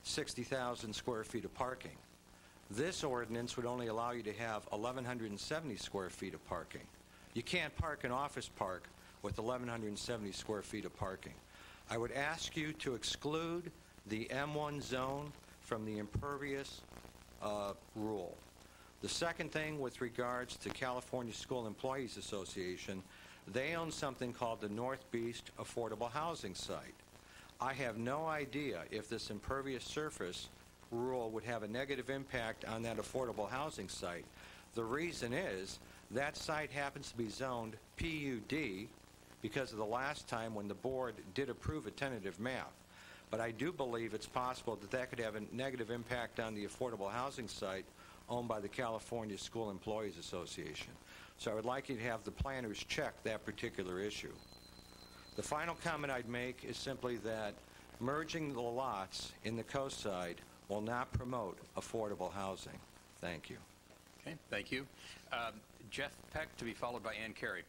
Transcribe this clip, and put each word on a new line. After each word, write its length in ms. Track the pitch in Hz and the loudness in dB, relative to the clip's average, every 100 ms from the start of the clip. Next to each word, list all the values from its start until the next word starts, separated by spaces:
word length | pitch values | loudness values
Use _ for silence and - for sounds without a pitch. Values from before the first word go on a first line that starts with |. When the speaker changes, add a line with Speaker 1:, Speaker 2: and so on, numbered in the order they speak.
Speaker 1:
sixty 400 | - - 139 - | 0 0 2 0
thousand 500 | 117 135 123 120 113 | 2 2 2 2 -2
square 320 | 104 - 113 110 | 0 2 0 0
feet 180 | 117 | -2
of 100 | 95 | -2
parking. 440 | - 127 127 80 71 - - - - - - - | 0 0 0 -6 -10 -16 -20 -18 -18 -18 -18 -4
This 320 | 104 160 - | 2 4 4
ordinance 540 | 151 123 113 117 120 - | 4 4 4 2 2 2
would 80 | 120 | 2
only 220 | 123 120 | 2 2
allow 240 | 110 120 | 4 2
you 120 | 120 | 2
to 100 | 107 | 0
have 340 | 101 117 107 - | 0 0 0 0
eleven 320 | 104 117 127 | 0 2 2
hundred 280 | 120 123 110 | 0 0 0
and 80 | 101 | -2
seventy 360 | - 156 160 98 | 0 0 0 -2
square 320 | - 98 92 | -2 0 -2
feet 240 | - 95 | -2 -4
of 120 | 82 - | -4 -2
parking. 400 | 87 78 - - - - - - | -2 -2 -8 -10 -16 -18 -18 -4
You 100 | 113 | -2
can't 320 | - 180 151 - | 2 2 2 2
park 260 | 165 147 | 0 2
an 80 | 131 | 2
office 380 | 123 143 135 - | 2 2 0 -6
park 400 | - 101 92 - - - - | 0 2 2 -4 -16 -18 -4
with 160 | 104 98 | -2 2
eleven 320 | 113 127 123 | 2 2 2
hundred 180 | 117 107 | 0 0
and 120 | 101 | -2
seventy 340 | - 120 101 | 0 0 0
square 300 | 90 - 107 | -2 0 0
feet 200 | - 110 | 0 -4
of 100 | 90 - | -4 -2
parking. 380 | 98 92 - - - - - - - | -2 -2 -6 -12 -16 -16 -16 -16 -2
I 80 | 113 | 0
would 140 | 117 | 2
ask 460 | 120 143 160 - 165 | 2 2 0 0 0
you 160 | 151 | 0
to 200 | 156 143 | 0 0
exclude 800 | 117 - - 143 160 165 170 170 - - - 101 | 2 0 0 2 2 2 0 -2 -10 -18 -14 -2
the 220 | 107 113 | 0 2
M 220 | 131 143 | 2 2
one 280 | 151 147 147 | 2 2 0
zone 500 | 117 127 131 139 147 - - - | 2 2 4 2 -2 -8 -16 -16
from 240 | - 113 110 | 0 0 2
the 120 | 104 | 0
impervious, 840 | 107 - 143 143 143 139 135 - - - - - - - | 2 0 2 0 0 0 -2 -8 -12 -14 -14 -14 -16 -2
uh, 320 | 107 104 101 98 - 113 | 2 2 2 0 -6 0
rule. 420 | 107 104 87 - - - - - - - | 2 2 0 -6 -14 -16 -18 -18 -18 -6
The 80 | - | 0
second 420 | - 170 165 160 | 2 2 2 2
thing 300 | 156 156 151 | 2 2 2
with 180 | 127 - | 0 0
regards 560 | 123 117 123 123 123 - | -2 2 2 2 0 -4
to 120 | 101 | -4
California 640 | - 131 127 - 131 120 | 0 2 2 2 0 2
School 340 | - - 127 113 | -2 0 2 2
Employees 480 | 95 131 135 120 101 | 2 2 4 2 -2
Association, 880 | - 104 90 101 90 90 - 95 - - - - - | -2 -2 -2 0 0 0 -2 -2 -4 -12 -14 -12 0
they 260 | 98 139 165 | 2 4 2
own 160 | 165 | 0
something 400 | - 147 123 123 | 0 0 2 0
called 300 | 113 120 113 | 2 2 2
the 80 | 104 | 2
North 420 | 104 123 135 - | 2 2 0 0
Beach 300 | 117 117 120 - - | 0 2 -2 -8 -6
Affordable 500 | 117 - 113 107 117 | -4 0 0 2 0
Housing 460 | 135 160 160 104 87 | 2 0 0 -2 -4
Site. 400 | - 87 62 - - - - - - - | -2 -2 -4 -14 -18 -18 -18 -16 -16 0
I 140 | 127 | 0
have 240 | 131 127 110 | 2 2 2
no 300 | 117 143 160 | 2 4 4
idea 560 | 156 135 135 143 90 76 | 2 2 0 2 0 0
if 180 | 107 104 | -2 0
this 200 | 113 - | -2 -2
impervious 540 | 104 - 135 135 127 | -2 2 2 2 -2
surface 640 | - - 151 - 90 90 - - - - - | 0 0 0 0 -2 -2 -6 -10 -18 -18 -2
rule 400 | 117 127 127 113 | 2 4 4 2
would 120 | 110 | 0
have 200 | 107 117 | 2 0
a 40 | 104 | 2
negative 420 | 117 139 135 123 | 0 2 0 2
impact 540 | 139 135 127 113 113 | 0 2 2 2 0
on 180 | - 113 | -2 0
that 120 | 113 110 | 2 0
affordable 540 | 104 127 127 104 101 | 2 2 2 2 2
housing 400 | 127 156 - 92 | 2 0 -2 -4
site. 360 | - 90 85 - - - - - | -2 -2 -2 -6 -14 -14 -14 -4
The 120 | 117 113 | 0 2
reason 480 | 135 170 123 120 | 2 2 0 2
is 460 | 131 185 95 95 - - - - | 2 2 0 -2 -6 -10 -16 -2
that 260 | 113 143 151 | 2 2 2
site 340 | - 156 147 | 2 2 2
happens 400 | 135 139 143 135 | 2 0 -2 -6
to 60 | 120 | 0
be 100 | 113 | 0
zoned 480 | 101 131 120 110 107 - - | 2 2 2 0 -4 -12 -2
P 100 | 170 | 0
U 340 | 156 139 120 - | 2 2 0 2
D 400 | 147 135 95 107 - - - - - | 2 2 0 -4 -10 -18 -18 -18 -4
because 320 | 110 143 131 | 0 2 2
of 60 | 110 | 2
the 60 | 107 | 2
last 440 | 120 135 151 - | 4 4 0 0
time 260 | 117 113 107 | 0 2 0
when 140 | 104 | 0
the 60 | 101 | 0
board 400 | 131 131 127 104 - | 2 2 2 -2 -2
did 160 | 92 135 | 2 2
approve 380 | 117 - 156 110 | 2 0 0 -2
a 40 | |
tentative 480 | - 139 120 95 87 | 0 0 2 -2 0
map. 320 | 120 127 69 - - - - - - | 0 0 -2 -8 -18 -16 -14 -16 -2
But 120 | 110 | 2
I 100 | 117 | 2
do 220 | 110 143 | 4 2
believe 400 | 175 131 117 113 | 4 4 4 2
it's 140 | 107 - | 0 2
possible 500 | 131 127 127 - 104 | 2 4 2 0 -2
that 140 | 98 | 2
that 180 | 127 127 | 0 2
could 100 | 123 | 2
have 160 | 113 107 | 2 2
a 60 | 104 | -2
negative 400 | 117 135 127 110 | 0 0 0 0
impact 480 | 120 113 123 113 - | 0 0 0 2 2
on 160 | 113 107 | 0 2
the 100 | 101 | -2
affordable 460 | - 127 113 98 | 0 0 2 0
housing 380 | 113 135 135 107 | 2 0 -2 -4
site 340 | - 101 95 87 - - - - | 0 0 0 -2 -12 -16 -16 -2
owned 180 | 120 120 | 0 2
by 140 | 110 | 0
the 80 | 101 | 0
California 680 | - 123 110 - 117 110 98 | 2 2 2 0 0 0 -2
School 320 | - 117 110 | -2 0 0
Employees 480 | 92 107 107 107 85 | 0 0 2 0 -4
Association. 760 | 82 92 80 - 78 76 - - - - - - | -4 -2 -2 -4 -4 -4 -6 -10 -14 -14 -14 -2
So 140 | - | 2
I 40 | 107 | 2
would 100 | 110 | 4
like 240 | 131 135 | 2 2
you 80 | 123 | 0
to 60 | |
have 200 | 120 113 | 2 2
the 80 | 104 | 0
planners 540 | - 139 135 117 101 - | 0 2 2 0 -2 0
check 340 | - 135 - | 2 2 0
that 200 | - 107 | 0 0
particular 560 | - 104 117 - 92 90 | -2 -2 -2 0 0 2
issue. 320 | 104 - - - - - - - - - - - - - | 2 0 -6 -8 -14 -16 -14 -16 -14 -16 -14 -14 -6 -2
The 80 | |
final 320 | - 151 165 165 | 2 4 4 4
comment 260 | 170 156 143 | 4 4 4
I'd 200 | 127 113 | 2 2
make 340 | 120 123 123 | 2 2 0
is 140 | - 117 | -4 -2
simply 400 | - 127 123 120 | 0 2 2 2
that 360 | 104 110 107 - - - - - | 2 2 2 -2 -12 -16 -14 0
merging 540 | 123 147 160 170 151 | 2 2 2 0 0
the 80 | 123 | 2
lots 720 | 120 120 131 104 95 - - - | 2 2 2 2 0 -4 -6 -4
in 140 | 107 113 | 0 0
the 60 | |
coast 360 | 110 139 135 - | 2 2 2 0
side 380 | 110 92 87 85 - - - | 0 2 0 -2 -8 -16 0
will 100 | 101 | 2
not 320 | 107 120 131 | 4 2 4
promote 460 | - 123 127 98 85 - - | 2 2 0 0 -4 -6 -6
affordable 560 | - 117 107 92 90 | 0 0 2 2 0
housing. 480 | 92 98 95 - - - - - - | 2 0 0 -4 -10 -12 -18 -18 -4
Thank 300 | 87 82 - | -2 -2 -4
you. 80 | 120 - - - - - - | -10 -10 -18 -20 -20 -18 -12
Speaker 2:
Okay, 160 | - 160 - | -8 -8 -2
thank 220 | 107 - | -2 0
you. 160 | 131 139 - - - - | -2 -2 -10 -12 -12 -2
Um, 220 | 127 117 107 - - 107 | 0 0 -4 -14 -16 -8
Jeff 200 | - 139 - - | -2 -2 -4 -6
Peck, 240 | 151 156 - | -4 -4 -2
to 60 | |
be 100 | 117 | -2
followed 300 | 107 123 120 | 0 0 2
by 120 | 110 107 | 0 0
Ann 180 | 110 | -2
Carey. 300 | 101 120 92 | 0 0 0